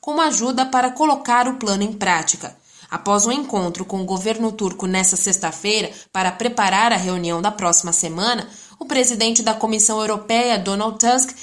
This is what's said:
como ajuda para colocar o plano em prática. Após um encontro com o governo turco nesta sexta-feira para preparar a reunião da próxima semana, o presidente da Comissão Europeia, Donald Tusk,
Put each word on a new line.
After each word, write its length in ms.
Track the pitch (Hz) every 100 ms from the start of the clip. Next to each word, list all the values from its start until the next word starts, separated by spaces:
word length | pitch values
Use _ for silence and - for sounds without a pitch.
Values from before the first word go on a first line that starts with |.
como 200 | 302 302
ajuda 440 | 311 220 247 254
para 260 | 262 254 254
colocar 560 | 254 302 269 247 240 254
o 80 |
plano 260 | 262 208 196
em 120 | 214
prática. 600 | 208 202 165 165 - - - _ - -
Após 340 | 170 202 202 233
um 40 |
encontro 540 | 277 262 202 175 170
com 160 | 185 190
o 40 |
governo 460 | 185 185 214 220 220
turco 360 | 214 196 190 185
nesta 280 | 190 185
sexta-feira 760 | - 196 - 160 - 208 214 180 - -
para 200 | 190 185
preparar 600 | 180 240 233 190 196 233
a 60 | 190
reunião 420 | 185 180 170 170
da 120 | 208
próxima 420 | 208 175 170 175
semana, 560 | 165 165 165 226 226 - - - -
o 60 |
presidente 580 | 294 262 262 226 226 233
da 100 | 220
Comissão 460 | 220 220 214 - 214
Europeia, 580 | 214 214 214 226 247 208
Donald 400 | 190 196 220 214
Tusk, 380 | 233 262 - -